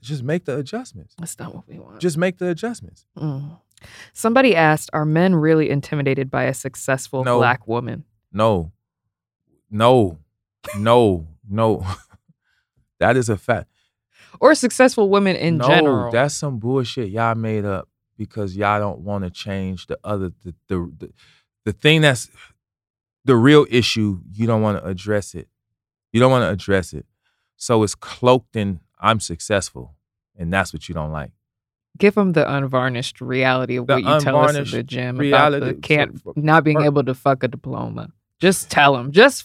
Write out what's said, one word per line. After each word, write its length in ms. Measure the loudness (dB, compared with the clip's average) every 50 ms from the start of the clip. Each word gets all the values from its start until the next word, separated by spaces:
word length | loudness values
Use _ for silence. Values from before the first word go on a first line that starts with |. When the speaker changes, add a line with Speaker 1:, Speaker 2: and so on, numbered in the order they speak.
Speaker 1:
just 220 | -12 -10 -10 -8 -4
make 220 | -4 -4 -4 -4
the 120 | -6 -6 -6
adjustments. 580 | -8 -8 -10 -10 -10 -12 -18 -20 -20 -20 _ -16
Speaker 2:
That's 180 | -14 -14 -14 -14
not 160 | -14 -16 -16
what 140 | -18 -20 -20
we 120 | -20 -20
want. 200 | -20 -20 -10 -4
Speaker 1:
Just 180 | -4 -2 -2 0
make 220 | -2 -2 -4 -4
the 80 | -4 -6
adjustments. 560 | -4 -4 -6 -10 -10 -12 -16 -20 -20 _ _ _ _ -8
Speaker 2:
Mm. 420 | -8 -6 -6 -8 -10 -12 -16 -20 _ _ _ _ -20 -20 -20 -20 -20 -20 _
Somebody 420 | -4 -4 0 2 4 4 4 4
asked, 340 | 4 4 4 2 2 -2 -6 -6
"Are 120 | -4 -2
men 300 | 0 2 2 4 4 4
really 340 | 2 4 4 4 4 2 0
intimidated 600 | -2 -4 -4 -4 -6 -4 -2 -2 -2 -2 -4 -4
by 120 | -4 -2 -2
a 80 | -2 -4
successful 680 | -6 -10 -12 -12 -8 -4 -4 -4 -4 -4 -8 -8 -4 -2
Speaker 1:
No. 120 | 0 0 2
Speaker 2:
black 280 | 2 2 0 0 -4 -6
woman?" 380 | -6 -6 -6 -6 -10 -12 -14 _ _ _ _ _
Speaker 1:
No. 400 | -2 0 2 2 2 0 -2 -6 -10 _ _ _ _ _ _ _ _ _ _ _ _ _ _ _ _ _ _ _
No. 480 | -2 2 4 6 6 6 4 2 -2 -8 _ _ _ _ _ _ _ _ -16 -12 -8 -4
No. 500 | 2 4 6 6 6 4 2 0 -4 -10 -18 _ _ -8
No. 360 | -4 0 0 0 0 -2 -4 -8
<laughs> 40 | -10 -12 -14 _ _ _ _ _ _ _ _ _ _ _ _ _ _ _ _ _ _ _
That 160 | 0 2 2
is 140 | 2 0 0
a 80 | -4 -4
fact. 320 | -2 -4 -4 -4 -4 -10 _ _ _ _ _ _ _ _ _ _ -20 _ -4 2
Speaker 2:
Or 160 | 4 4 4
successful 520 | 4 2 0 2 4 4 4 4 2 2 2
women 240 | 4 2 2 2 0
in 220 | 0 0 0 0 2
Speaker 1:
No, 100 | 2 4
Speaker 2:
general. 440 | 4 4 4 4 2 0 -2 -2
Speaker 1:
that's 220 | 0 0 0 0 -2
some 240 | -6 -6 -6 -6 -6
bullshit 520 | -4 -2 -2 -2 -2 -4 -6 -6 -8 -6
y'all 240 | -2 -2 0 0 0
made 280 | -2 -2 -4 -4 -2 -2
up 240 | -4 -4 -6 -8 -12 _ _ _ _ _ -14
because 400 | -14 -12 -8 -8 -8 -6 -4 -2
y'all 220 | 0 0 0 0
don't 220 | 0 -4 -6 -8
wanna 280 | -8 -8 -6 -6 -6 -8
change 560 | -10 -10 -10 -8 -6 -6 -6 -6 -8 -10 -10
the 140 | -10 -12 -10 -6
other, 280 | -6 -6 -4 -4 -6 -8 _ _
the, 120 | -18 -18 -18 _ -6
the, 240 | -4 -4 -4 -6 -10 -16
the, 160 | -20 -20 -20 _ _ _ _ _ _ _ _ _ _
the 100 | -8 -8
thing 280 | 0 2 2 4 4
that's 260 | 4 2 2 0 -4 -12 _ _ -20 _ _ _ _ _ _ _ _ _ _ _ _ _ _ _ _
the 120 | 2 4
real 320 | 6 6 8 8 6 6 4
issue, 520 | 2 0 0 0 -2 -2 -2 -2 -4 -6 -10 -14 -8
you 140 | -4 -2 0
don't 160 | 0 0 0
wanna 180 | 0 -2 -4 -6
address 520 | -8 -8 -8 -4 -4 -2 -2 -4 -6 -12
it. 120 | -16 -16 -16 _ _ _ _ _ _ _ _ _ _ _ _
You 80 | 2 2
don't 120 | 4 4
wanna 180 | 4 4 2 0
address 420 | -2 -4 -2 -2 -2 -2 -2 -4
it. 140 | -10 -14 -16 _ _ _ _ _ _ _ _ _ _
So 280 | _ -4 0 2 2 2
it's 100 | 0 -2
cloaked 600 | -8 -14 -18 -10 0 4 4 4 4 2 _ -6
in, 240 | -6 -4 -4 -6 -8 -12 _ _ _
"I'm 200 | 2 2 2 2
successful," 760 | -2 -6 -10 -12 -4 -2 -2 -2 -2 -4 -10 -16 -18 -18 -20 _ _ _ _ _ _ _ _
and 160 | -10 -8 -2
that's 220 | -2 -2 -2 -2 -6
what 160 | -12 -12 -10
you 60 | -8
don't 160 | -8 -8 -8
like. 180 | -8 -10 -10 -12 -16 _ _ _ _ _ _ _ _ _ _ _ _ 0
Speaker 2:
Give 180 | 2 2 4 2
'em 140 | 0 2 2
the 180 | 0 0 0
unvarnished 720 | -2 -4 -4 -2 -2 -2 0 -2 -2 -4 -6 -8 -10 _
reality 540 | -10 -6 -2 0 0 2 2 0 -2 -4 -4
of 100 | -4 -2
Speaker 1:
The 80 | 0 0 0
Speaker 2:
what 20 | 2
you 140 | 0 0 0
tell 160 | 2 2 2 4
us 120 | 4 2 2
in 0 |
Speaker 1:
unvarnished 160 | 0 -4 -4 -6
Speaker 2:
the 80 | -6
gym 360 | -6 -6 -8 -8 -6 -6 -4 -4
Speaker 1:
reality, 480 | 0 2 4 4 4 4 2 0 -2 -4
Speaker 2:
about 80 | -6
the 60 | -8
can't, 380 | -2 0 0 0 0 -2 -6 -10 -16
Speaker 1:
so, 100 | -10 -8
Speaker 2:
not 280 | -4 2 4 4 4 4
being 140 | 4 2 2
Speaker 1:
per- 80 | 2
Speaker 2:
able 180 | 2 2 0 -2
to 100 | -2 -4
fuck 300 | -2 -2 -2 0 0 -2
a 40 | -6
diploma. 640 | -6 -8 -12 -10 -10 -8 -10 -10 -10 -12 -12 -14 -18 _ _ _ _ _
Just 300 | 0 0 2 0 -4 -2
tell 260 | 2 4 4 4 2 0
'em. 140 | -4 0
Just 320 | 4 6 6 6 4 0 0